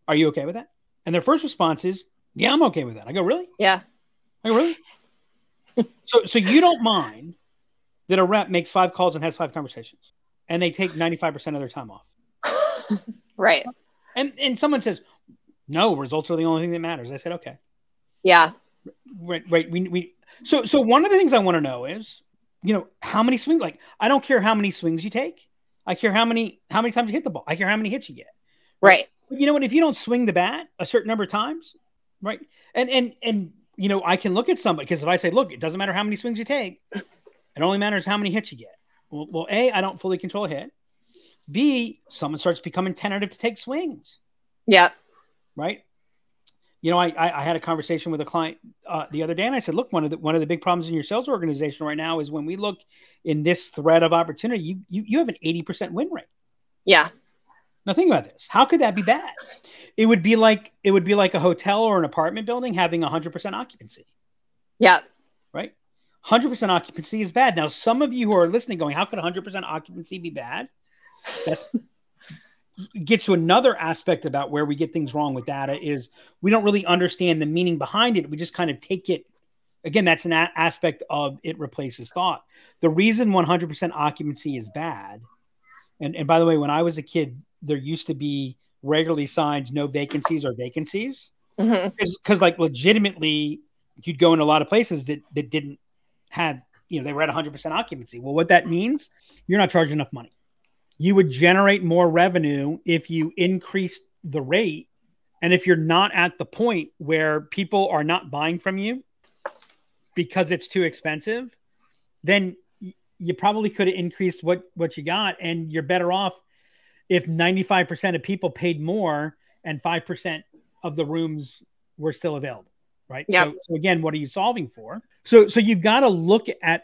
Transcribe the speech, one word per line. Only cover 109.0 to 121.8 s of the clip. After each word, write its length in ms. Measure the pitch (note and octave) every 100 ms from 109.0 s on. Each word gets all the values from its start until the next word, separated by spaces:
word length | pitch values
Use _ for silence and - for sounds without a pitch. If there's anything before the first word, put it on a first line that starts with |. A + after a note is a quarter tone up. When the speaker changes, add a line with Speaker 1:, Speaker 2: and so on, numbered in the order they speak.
| - _ _ _ - _ - _ _ _ _
Speaker 1:
because 360 | - E3+ F#3 E3
it's 180 | F3 -
too 160 | F#3+
expensive, 680 | E3 - D#3+ D#3 G#3+ A#3 B3+ _ _ _ _ _ _ _
then 340 | D#3 G3+ F#3 - _ _
y-, 140 | F#3 - _ _
you 160 | E3+
probably 340 | - G3+ G#3+ G#3
could 200 | G#3 F#3+
have 80 | F3+
increased 460 | F3 - F#3 -
what, 180 | D#3+ F3+ -
what 220 | - E3 E3
you 60 |
got. 340 | D3 F#3+ G3+ -
And 320 | F3 E3 D#3+
you're 100 | D#3
better 300 | C#3+ F3+ F3
off 220 | F#3+ F#3+ - _ _ _ _ _ _ -
if 180 | F3+ E3
ninety-five 640 | D#3+ F3 F#3+ F#3 F#3+ F3
percent 280 | E3 F#3+ E3
of 60 |
people 280 | - F#3+ E3+
paid 300 | - F3 D#3
more 560 | D#3 G#3+ F3 D3 D3+ - _ _
and 180 | E3 D3
five 240 | E3+ E3+ E3
percent 380 | F3+ F3+ D#3 - _ _ _
of 140 | E3+ D3+
the 80 |
rooms 580 | D3 E3 D#3+ D3+ C3 - _ _